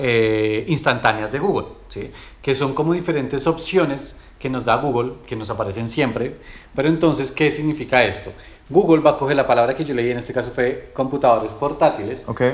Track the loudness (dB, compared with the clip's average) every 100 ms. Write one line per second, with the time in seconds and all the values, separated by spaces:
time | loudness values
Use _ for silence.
0 | 0 2 2 2 0 -2 -2 0 0 2
1 | 2 0 -2 -2 0 -2 -4 -12 -16 -14
2 | -14 -16 -20 -8 -2 0 0 0 0 0
3 | 0 -2 -2 -2 0 0 0 2 2 0
4 | -8 -14 -20 -10 -6 -2 2 2 2 0
5 | -2 -6 -10 -10 -6 -4 -4 -4 -4 0
6 | 0 -2 -6 -8 -18 -20 -8 -2 0 2
7 | 2 2 -2 0 0 0 -2 -4 0 2
8 | 2 0 -10 -16 -20 -20 0 2 6 6
9 | 4 2 2 2 4 4 2 0 -4 -2
10 | -2 -2 -4 -4 -4 -2 -2 -2 -8 -6
11 | -4 2 4 4 2 -4 -4 2 2 2
12 | -6 -8 -8 -2 0